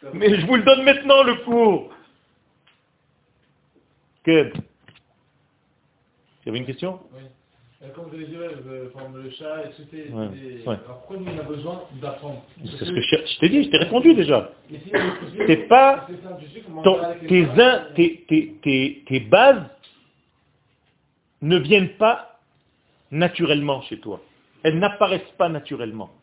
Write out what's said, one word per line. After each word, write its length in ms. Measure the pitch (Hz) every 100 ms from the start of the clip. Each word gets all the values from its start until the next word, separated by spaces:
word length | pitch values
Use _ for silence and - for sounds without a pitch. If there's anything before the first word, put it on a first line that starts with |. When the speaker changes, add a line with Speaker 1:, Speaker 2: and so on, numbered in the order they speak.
| -
Speaker 1:
Mais 240 | 170 208 196
je 80 | 165
vous 100 | 254
le 60 |
donne 200 | 220 269
maintenant, 400 | 269 277 277 277
le 120 | 262 240 -
cours. 440 | 233 226 165 - - _ _ _ _ _ _ _ _ _ _ _ _ _ _ _ _ _ _ _ _ _ _ -
Ken. 260 | 160 127 - - _ _ _ _ _ _ _ _ _ _ _ _ _ _ _ _ _
Il 40 | -
y 20 |
avait 100 | 113
une 60 | 127
question ? 340 | 131 175 185 _
Speaker 2:
Oui. 80 | 131 135 _ _ _ _ _
Euh, 60 | 135
comme 120 | 165 165
vous 100 | 160
avez 100 | 151
dit, 120 | 165
ouais, 120 | 170 147 127
euh, 220 | 131 127
par 140 | 127
exemple, 180 | 131 131
le 80 | 131
chat, 320 | - 151 156 151
est-ce 160 | -
que 60 | 147
c'est 200 | 156 151
Speaker 1:
Ouais, 140 | 113 107
Speaker 2:
des 280 | 95 131 127 117
Speaker 1:
ouais. 100 | 107 110
Speaker 2:
alors 140 | 123
pourquoi 180 | - 190
nous, 80 | 180 160
on 40 |
a 40 |
besoin 380 | 135 147 151 180 - 135
d'apprendre ? 420 | 139 - 147 131 - _
Speaker 1:
C'est 140 | 139
Speaker 2:
Parce 80 | - -
Speaker 1:
ce 40 |
Speaker 2:
que 40 | 175
Speaker 1:
que 60 |
je, 320 | - 156 -
je 60 | -
t'ai 100 | 190
dit, 140 | 277 143
je 40 |
t'ai 80 | 156
répondu 360 | 170 233 294
déjà. 380 | 311 160 131 98 - _
Speaker 2:
Mais 100 | 151
si, 60 | 180
parce 400 | 196 185 - - 196
que 100 | 208
Speaker 1:
C'est 200 | 160 -
pas 400 | 233 269 277 -
Speaker 2:
c'est 140 | 180
ça, 140 | 185 170
je 120 | 151
sais 80 | - 190
comment 160 | 160
Speaker 1:
ton, 100 | 175
Speaker 2:
on 20 | 185
parle 60 | 170
avec 100 | 170
les 40 | 165
Speaker 1:
tes 180 | 185 156
Speaker 2:
parents. 140 | 131
Speaker 1:
in-, 340 | 247 247 - -
tes, 300 | 170 - -
tes, 260 | 156 120 104
tes, 400 | 139 135 135 - -
tes 120 | 131
bases 420 | 107 180 262 254 139 _ _ _ _ _ _ _ _ _ _ _ _ _ _ _ _ _
ne 160 | 147 175
viennent 360 | 143 202 185 -
pas 420 | 214 240 - _ _ _ _ _ _ _ _
naturellement 680 | 143 175 - 165 151 147 135
chez 160 | - 110
toi. 220 | - 95 _ _ _ _
Elles 160 | 160 160
n'apparaissent 420 | 202 202 202 185 - _
pas 120 | 175
naturellement. 640 | 156 - 135 113 110 95 _